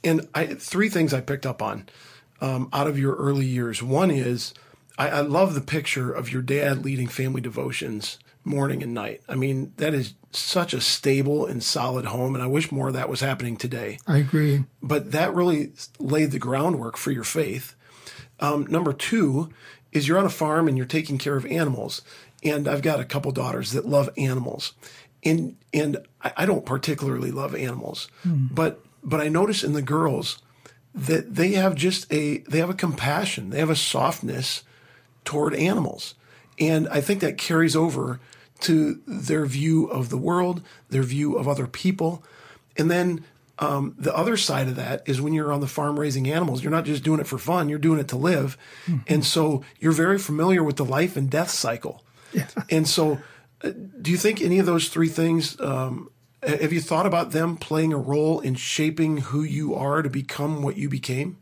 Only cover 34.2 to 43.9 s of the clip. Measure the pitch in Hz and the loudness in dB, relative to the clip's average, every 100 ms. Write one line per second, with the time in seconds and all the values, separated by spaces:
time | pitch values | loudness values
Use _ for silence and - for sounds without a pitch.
34.2 | 120 123 131 - - - - - _ _ | -6 -4 -4 -6 -10 -20 -20 -20 _ _
35.2 | - 147 151 143 165 214 147 - - - | -6 0 0 2 2 2 -2 -4 -12 -14
36.2 | _ - _ - 156 160 160 147 143 196 | _ -20 _ 0 2 4 2 0 0 0
37.2 | 160 - - 165 165 156 165 131 127 123 | 0 -2 0 4 4 4 2 0 -4 -6
38.2 | - - - _ - 160 151 - - 220 | -12 -20 -20 _ 4 4 4 0 -6 -8
39.2 | 131 156 143 131 156 160 - 131 120 127 | 0 0 0 0 2 4 2 -2 -2 -2
40.2 | 139 175 180 175 - - _ 135 127 135 | 0 2 2 -2 -8 -20 _ -2 0 0
41.2 | 147 135 131 139 123 - 185 185 165 170 | 0 0 0 -2 -4 -2 0 2 -2 -2
42.2 | - - - - _ - 160 175 180 165 | -14 -20 -20 -20 _ 0 2 4 2 -2
43.2 | - _ _ - 147 143 143 | -8 _ _ -4 -2 0 -2